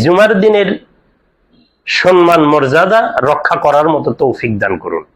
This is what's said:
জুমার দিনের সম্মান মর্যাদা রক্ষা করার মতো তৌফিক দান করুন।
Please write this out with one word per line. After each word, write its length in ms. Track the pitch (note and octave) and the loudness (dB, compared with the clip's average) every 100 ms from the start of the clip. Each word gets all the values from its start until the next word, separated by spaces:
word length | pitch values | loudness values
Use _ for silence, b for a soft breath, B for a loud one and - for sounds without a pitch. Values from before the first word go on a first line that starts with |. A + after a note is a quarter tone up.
জুমার 320 | C3+ F#3 G#3+ G3+ | 2 2 2 2
দিনের 280 | G#3+ G#3 F#3+ - - _ _ _ _ _ _ _ _ _ - | 2 2 0 -4 -12 _ _ _ _ _ _ _ _ _ -8
সম্মান 560 | - F3+ F#3 E3+ E3+ D3 | -2 2 4 4 4 2
মর্যাদা 480 | D3+ C3+ D3+ F#3 A3 A#3 C3+ | 2 2 0 2 0 0 -2
রক্ষা 340 | B2+ D3 - E3+ | -2 -2 -2 -2
করার 300 | D3+ C#3+ D#3 | 0 0 0
মতো 220 | D3 C3+ - | -2 -4 -2
তৌফিক 320 | C#3 A2 A#2+ G#2 | -4 -2 -6 -4
দান 160 | G2+ F2+ | -4 -6
করুন। 260 | F2 E2 D2+ | -6 -10 -10